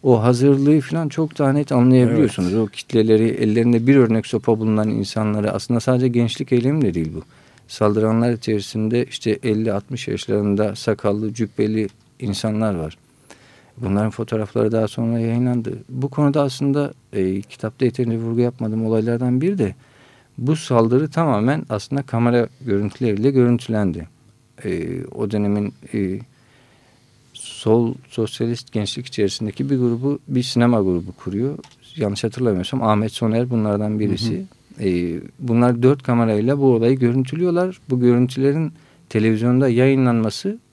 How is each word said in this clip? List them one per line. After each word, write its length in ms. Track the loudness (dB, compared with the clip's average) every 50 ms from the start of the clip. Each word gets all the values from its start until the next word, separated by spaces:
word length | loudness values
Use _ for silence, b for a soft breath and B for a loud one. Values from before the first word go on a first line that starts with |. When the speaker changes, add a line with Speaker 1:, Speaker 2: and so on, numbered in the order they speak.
| 2
Speaker 1:
o 200 | 4 4 6 6
hazırlığı 560 | 4 4 4 4 4 4 4 4 4 4 2
falan 280 | 2 -2 -4 -4 -4 -4
çok 280 | -4 -4 -4 -4 -2 0
daha 120 | 0 2 2
net 180 | 0 0 0
anlayabiliyorsunuz. 840 | 2 4 6 6 6 6 6 4 4 2 2 2 0 -2 -2 0 0
Speaker 2:
Evet. 80 | 0
Speaker 1:
O 60 | 0
kitleleri, 560 | -2 -4 -10 -8 0 2 2 4 6 4 4 4
ellerinde 600 | 2 0 0 0 2 2 2 4 4 2 4 4
bir 80 | 6 6
örnek 320 | 6 6 6 4 0 0
sopa 320 | -2 -4 -2 0 0 0 2
bulunan 300 | 2 0 0 2 0 0
insanları, 600 | -2 -2 -4 -4 -2 -2 -2 0 0 0 -2 -2 -2
aslında 260 | -4 -2 -2 -2 0
sadece 280 | 2 2 2 2 2
gençlik 440 | 2 2 0 0 0 -2 -6 -2 0
eylemi 300 | 0 0 2 0 0 0
de 120 | 0 0 0
değil 180 | -2 -4 -4 -6
bu. 60 | -10 -12 b b b b b b b b
Saldıranlar 680 | -18 -4 0 0 2 2 2 2 2 2 2 0 0 -2
içerisinde 720 | -2 -2 -4 -4 -4 -4 -6 -4 -4 -2 -2 0 -2 -2
işte 340 | -4 -8 -6 -2 -2 -2 -2 -2
elli 300 | -2 -2 0 -2 -2 -4
altmış 340 | -4 -6 -8 -10 -8 -6
yaşlarında 680 | -6 -6 -6 -4 -2 -2 0 0 0 0 0 0 -2 -4
sakallı, 580 | -4 -4 -4 -4 -2 -2 -2 -2 -2 -4 -6 -6
cübbeli 540 | -6 -6 -6 -4 -2 -2 -2 0 -2 -4 -4 -8 _ _ _ _ -8
insanlar 560 | -6 -6 -4 -4 -4 -4 -2 -2 -2 -2 -2
var. 220 | -4 -6 -8 -10 -14 _ _ b b b b b b b b b b b b b
Bunların 320 | -6 -4 0 0 0 0 -2
fotoğrafları 600 | -2 -6 -6 -4 -4 -4 -4 -4 -2 0 0 2
daha 160 | 2 0 0
sonra 320 | -2 -2 -4 -4 -2 -2 -2
yayınlandı. 540 | -2 -2 0 0 0 0 0 -2 -4 -6 -8 -10 -12 -12
Bu 200 | -8 -6 -6 -4
konuda 320 | -2 0 0 2 2 2
aslında, 520 | 0 -2 -2 -2 -2 0 0 0 -2 -4 -8 -14 _ _ -4
e, 280 | -2 -2 -2 -2 -4
kitapta 440 | -6 -10 -10 -8 -8 -8 -4 -2 -2
yeterince 320 | -2 0 -2 -2 -2 -2
vurgu 220 | -2 -4 -2 0 0
yapmadığım 460 | 0 0 -2 -4 -4 -4 -2 -2 0
olaylardan 560 | 0 0 0 0 0 -2 0 0 0 0 0
biri 160 | 0 0 0
de 180 | 0 -2 -2 -2 b b b b b b b b b b b b
bu 180 | -6 -2 -2 -2
saldırı 540 | -2 -2 2 2 4 4 4 2 2 0 0
tamamen 540 | -2 -2 0 0 2 2 2 0 0 -2 -4 -6
aslında 320 | -6 -6 -6 -6 -6 -6
kamera 460 | -4 -2 0 0 2 2 2 2 0 -2 -6 _ -4
görüntüleriyle 680 | -2 -2 0 -2 -4 -4 -2 -2 -2 0 0 0 2
görüntülendi. 760 | 4 4 4 4 2 0 0 -2 -2 0 0 0 -2 -4 -8 -12 _ _ _ _ _ _ _ _ _ -10 -6
E, 200 | -6 -4 -4 -4 -6 -6 -8 -10
o 260 | -10 -8 -8 -6 -4
dönemin, 420 | -2 -2 0 0 0 -2 -2 -4 -8 -12 -12 -8 -6
e, 260 | -4 -4 -4 -4 -8 -10 b b b b b b b b b b b b b b b b _ _ _ _ _ -20
sol 600 | -20 -20 -18 -16 -6 0 2 2 2 2 0 -4 -8 -14 -10
sosyalist 640 | -6 -6 -4 -4 -4 -6 -6 -6 -6 -8 -10 -8
gençlik 340 | -6 -6 -4 -4 -6 -10 -12
içerisindeki 640 | -10 -4 -2 -2 -2 -2 -4 -8 -6 -6 -6 -4 -2
bir 80 | 0
grubu 420 | 0 0 0 0 -2 -2 -4 -4 -6 -6
bir 160 | -4 -4 -4 -2
sinema 380 | -2 0 2 2 2 2 2
grubu 300 | 2 0 0 -2 -4 -8
kuruyor. 460 | -12 -12 -10 -8 -6 -4 -4 -4 -6 -10 -14 -20 _ _ _ -16 -8
Yanlış 280 | -4 -4 -4 -2 -4 -6
hatırlamıyorsam 600 | -6 -4 -2 -2 0 0 -2 -2 -4 -4 -2 0
Ahmet 280 | 0 2 0 0 -2
Soner 380 | -4 -4 -2 0 0 0 -2 0
bunlardan 500 | -2 0 0 0 0 -2 -2 -2 -2 -2
birisi. 360 | -2 -2 -2 -2 -4 -4 -4 -6 -8 -12 _ _ _ _ -12
Speaker 2:
Hı 60 | -4 -2
hı. 40 |
Speaker 1:
E, 320 | -2 0 0 -2 -4 -6 -8 -10 -14 -14 -8
bunlar 440 | -4 0 2 4 4 4 4 4 4
dört 200 | 4 2 2 0
kamerayla 560 | 0 0 2 2 2 2 2 0 0 0 2
bu 60 | 4 4 4
olayı 260 | 4 4 2 2 2
görüntülüyorlar. 800 | 2 2 2 0 -2 -2 -2 -2 -2 0 0 0 -2 -2 -4 -10 _ -4
Bu 100 | 0 2
görüntülerin 720 | 4 4 4 4 2 0 0 0 0 0 0 0 -2 -4 b b b b b b b -4
televizyonda 600 | -2 0 2 2 2 2 2 2 2 4 2 2
yayınlanması 880 | 4 4 4 4 4 4 2 2 2 2 0 -2 -4 -4 -6 -8 -8 -8 -12 _